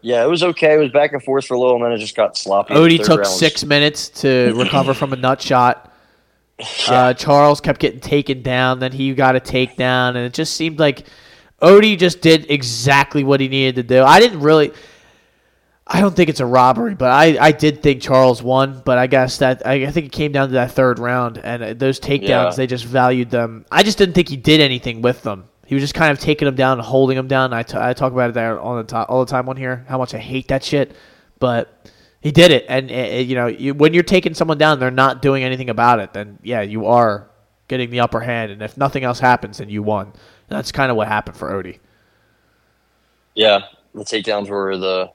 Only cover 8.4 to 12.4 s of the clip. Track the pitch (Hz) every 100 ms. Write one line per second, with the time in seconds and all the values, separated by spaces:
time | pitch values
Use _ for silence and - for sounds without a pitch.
8.4 | 123 127 127 131 131 131 135 131 131 127
9.4 | - 127 127 - 127 127 127 123 123 123
10.4 | 160 - 160 151 151 - - - - -
11.4 | _ _ 165 202 214 196 180 - 160 160